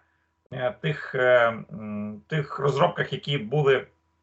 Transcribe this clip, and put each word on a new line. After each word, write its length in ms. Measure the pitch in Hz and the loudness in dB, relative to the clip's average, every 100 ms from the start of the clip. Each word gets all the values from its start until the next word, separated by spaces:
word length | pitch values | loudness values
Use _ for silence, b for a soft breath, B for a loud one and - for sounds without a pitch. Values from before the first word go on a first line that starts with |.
| _ _ _ _ - | _ _ _ _ -14
е, 180 | 131 127 | -6 -6
тих, 440 | - 160 147 - | -4 -6 -6 -6
е, 340 | 135 127 123 117 | 0 4 6 4
м, 760 | 110 - 107 107 104 104 107 - | 0 -8 -12 -8 -8 -8 -10 -6
тих 300 | 156 143 - | -6 -4 -2
розробках, 540 | 139 131 175 147 139 | 0 2 2 2 -6
які 260 | 135 151 143 | -6 -4 -6
були 480 | 107 147 139 123 - _ _ _ | -2 2 4 2 0 _ _ _